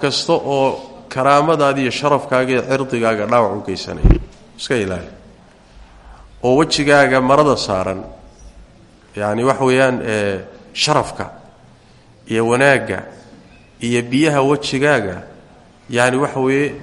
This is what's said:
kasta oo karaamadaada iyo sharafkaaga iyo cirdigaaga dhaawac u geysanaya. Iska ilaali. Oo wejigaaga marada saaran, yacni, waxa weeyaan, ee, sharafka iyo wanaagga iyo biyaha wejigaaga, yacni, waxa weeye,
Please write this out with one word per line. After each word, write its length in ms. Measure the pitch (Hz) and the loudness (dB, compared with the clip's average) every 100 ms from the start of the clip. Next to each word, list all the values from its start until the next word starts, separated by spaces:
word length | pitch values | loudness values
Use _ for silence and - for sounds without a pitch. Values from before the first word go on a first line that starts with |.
kasta 320 | 143 127 - | -4 -2 0
oo 340 | 170 127 139 135 - - - - | -2 0 0 0 -2 -10 -20 -10
karaamadaada 720 | 131 131 143 151 160 143 135 | -2 2 2 2 2 0 0
iyo 100 | 127 | -2
sharafkaaga 600 | - 147 139 - 127 131 | -2 0 0 0 -2 0
iyo 100 | 127 | -2
cirdigaaga 640 | - 135 127 120 113 107 104 | 0 -2 -2 -2 0 0 0
dhaawac 300 | 120 107 104 | 2 2 -2
u 60 | 101 | -6
geysanaya. 440 | 90 - 90 - - - - - - | -8 -8 2 4 4 0 -20 -20 -12
Iska 160 | - 127 | -4 -2
ilaali. 340 | 95 90 87 - - - - - _ - - - - - - - | -2 -6 -10 -18 -20 -20 -20 -20 _ -20 -20 -20 -20 -20 -20 -4
Oo 140 | 123 131 | 0 2
wejigaaga 640 | 160 - 143 143 135 131 | 2 0 4 4 6 2
marada 360 | 127 139 151 113 | 2 4 4 0
saaran, 460 | - 95 95 95 110 - - - - - - - - _ _ - | -2 -4 -4 -6 -10 -18 -20 -20 -20 -20 -20 -20 -20 _ _ -6
yacni, 280 | 104 107 | -4 0
waxa 200 | 131 135 | 0 2
weeyaan, 360 | 131 127 131 123 | 2 2 2 0
ee, 360 | 113 107 101 95 - - - | -2 -2 -2 -4 -8 -20 -14
sharafka 580 | - - 147 - - 95 - - - - - - - - _ - | -4 0 0 -2 -8 -12 -14 -20 -20 -20 -20 -20 -20 -20 _ -6
iyo 200 | 113 113 | -2 0
wanaagga 540 | 123 143 131 - 92 - - - - - - - - | 2 4 2 0 -8 -10 -18 -20 -20 -20 -20 -20 -10
iyo 220 | 117 120 | -2 -2
biyaha 400 | 120 131 156 143 | 0 0 2 2
wejigaaga, 800 | 135 143 - 135 147 135 101 90 - - - - - _ - | 2 0 -2 -2 2 0 -2 -10 -16 -20 -20 -20 -20 _ -6
yacni, 260 | 120 123 127 | 0 2 0
waxa 220 | 143 135 | -2 -2
weeye, 340 | 131 139 143 - | 0 0 -2 -6